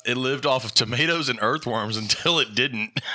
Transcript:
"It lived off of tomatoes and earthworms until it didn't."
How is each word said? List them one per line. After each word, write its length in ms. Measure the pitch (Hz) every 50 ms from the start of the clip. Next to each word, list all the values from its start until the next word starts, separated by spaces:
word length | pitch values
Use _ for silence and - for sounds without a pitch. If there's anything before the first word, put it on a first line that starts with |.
| -
"It 100 | - 123
lived 300 | 127 127 131 139 135 117
off 180 | 147 131 127 113
of 100 | 113 -
tomatoes 540 | - 123 107 120 120 151 165 170 170 151 131
and 100 | 123 107
earthworms 560 | 107 113 135 156 - 127 113 113 104 107 110 110
until 420 | 110 104 - - - 165 175 160
it 160 | 131 110 107
didn't." 440 | 110 127 143 123 110 107 110 - - - - -